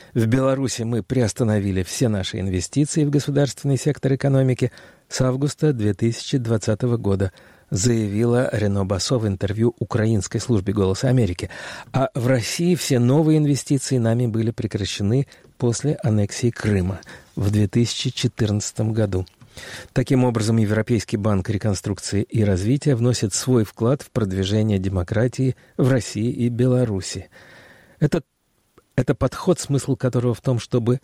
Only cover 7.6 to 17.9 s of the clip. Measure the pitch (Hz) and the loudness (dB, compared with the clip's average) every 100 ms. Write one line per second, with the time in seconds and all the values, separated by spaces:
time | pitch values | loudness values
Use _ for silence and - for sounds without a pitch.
7.6 | - 92 110 117 104 101 120 120 131 110 | -6 -2 2 2 0 0 2 2 0 0
8.6 | 104 98 98 98 - 131 110 95 98 104 | 0 0 0 -2 0 0 0 -2 -2 0
9.6 | 117 - - 110 107 113 - 113 - 110 | 0 0 -4 0 2 0 -2 -4 0 0
10.6 | 98 98 95 95 135 127 104 87 90 - | 0 0 0 2 2 2 2 -2 -8 -10
11.6 | - - - 135 131 - 120 131 104 - | -16 -16 -6 -2 -2 0 0 0 0 -2
12.6 | 175 170 - 127 120 143 156 156 147 139 | 0 0 2 2 4 4 4 4 4 0
13.6 | - 139 - 131 113 117 123 110 113 - | 0 -2 0 0 2 2 0 0 -2 -2
14.6 | 110 107 98 - 101 127 139 - - - | -4 -4 -4 -2 0 0 -2 -8 -20 -4
15.6 | 120 113 139 156 120 107 101 - 120 - | -2 0 -2 -2 0 2 0 0 -2 -2
16.6 | 107 101 90 95 - - - - 98 104 | 0 0 0 -4 -12 -20 -12 -4 0 2
17.6 | 104 120 120 | 2 2 0